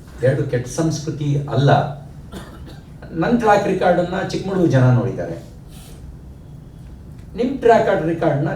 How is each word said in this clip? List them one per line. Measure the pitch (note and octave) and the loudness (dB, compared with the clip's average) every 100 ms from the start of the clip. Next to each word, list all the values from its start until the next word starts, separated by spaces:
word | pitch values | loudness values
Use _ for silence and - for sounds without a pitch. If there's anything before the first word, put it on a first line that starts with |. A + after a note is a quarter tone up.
| - - | -18 -2
ಎರಡು | C3 D3 | 0 0
ಕೆಟ್ಟ | C3+ A#2+ - | -2 -4 -4
ಸಂಸ್ಕೃತಿ | - D#3+ D#3 D#3 - D3 C#3 - | -2 -2 -2 -6 -4 -2 -2 0
ಅಲ್ಲ. | - C#3+ - - - - - - - - - - - - - - | 2 4 4 2 -6 -14 -16 -16 -16 -16 -16 -16 -18 -18 -18 -10
ನನ್ನ | E3 G3+ A#3+ | -4 0 2
ಟ್ರ್ಯಾಕ್ | G#3+ G3+ G3 | 4 4 4
ರೆಕಾರ್ಡನ್ನ | F#3 F#3 E3+ F3 F#3 F3+ | 2 4 4 2 -2 -4
ಚಿಕ್ಕಮಗಳೂರು | F3 F#3+ F#3 D#3 | -4 -2 2 4
ಜನ | B2+ B2 | 6 6
ನೋಡಿದ್ದಾರೆ, | A#2 G2 F2+ E2+ - - - - - - - - - - - - - - - - - - - - G#3 | 4 2 -4 -8 -8 -12 -18 -18 -18 -18 -18 -18 -18 -18 -18 -18 -18 -18 -18 -18 -18 -18 -18 -12 -4
ನಿಮ್ಮ | C4 C4 | -4 2
ಟ್ರ್ಯಾಕ್ | A#3 - G#3 F#3+ D#3+ | 6 6 6 2 0
ರೆಕಾರ್ಡ್ನ | E3 - C#3 D3 | 0 0 2 0